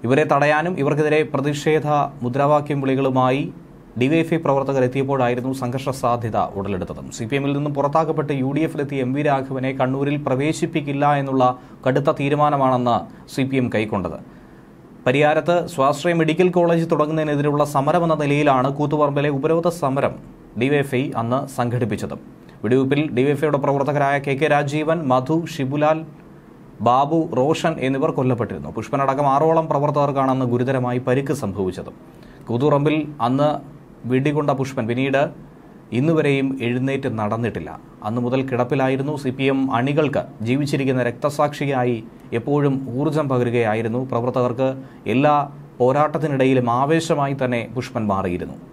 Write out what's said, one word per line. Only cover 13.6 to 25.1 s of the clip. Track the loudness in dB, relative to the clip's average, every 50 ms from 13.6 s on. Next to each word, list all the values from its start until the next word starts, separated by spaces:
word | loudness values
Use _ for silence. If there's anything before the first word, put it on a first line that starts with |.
എം | 0 0 0
കൈക്കൊണ്ടത്. | -2 -2 0 -2 -2 -2 -4 -8 -10 -14 -18 -20 -20 -20 -20 -20 -20 -20 -20 -20 -20 -20 -20 -20 -2 0
പരിയാരത്ത് | 2 4 4 4 4 4 2 2 2 2 2 0 -2 0
സ്വാശ്രയ | 2 2 2 2 2 0 0 2 2
മെഡിക്കൽ | 2 2 4 4 2 4 4 4
കോളേജ് | 4 4 4 2 2 0
തുടങ്ങുന്നതിനെതിരെയുള്ള | 2 0 2 0 0 -2 0 0 0 0 2 2 2 2 0 2 0
സമരമെന്ന | 0 2 2 2 2 2 2 2 0
നിലയിലാണ് | 2 2 2 4 4 4 4 4 2 0 0 -2
കൂത്തുപറമ്പിലെ | -2 0 2 2 2 2 2 0 0 0 0 0
ഉപരോധ | 0 2 0 2 2 0 -2 0
സമരം | -2 -2 0 0 0 0 -2 -6 -16 -20 -20 -20 -20 -14 -4 -2
ഡി | 0 2 2
വൈ | 2 0
എഫ് | 0 0 -2
ഐ | -2 -2 -4 -4
അന്ന് | -2 -2 -2 -2 -4 -6 -4
സംഘടിപ്പിച്ചത്. | -4 -2 -2 0 -2 -2 -2 -2 -4 -4 -8 -8 -12 -12 -20 -20 -20 -20 -20 -16 -6
വെടിവെപ്പിൽ | 0 2 4 4 4 2 2 0 0 0 0 0
ഡി | 2
വൈ | 2 2
എഫ് | 0 0 0
ഐയുടെ | 0 0 2
പ്രവർത്തകരായ | 0 2 2 0 0 0 0 2 2 0 0 0 -2
കെ | 0 0
കെ | 2 2 2
രാജീവൻ, | 2 2 0 -2 -2 0 0 0 0 0 2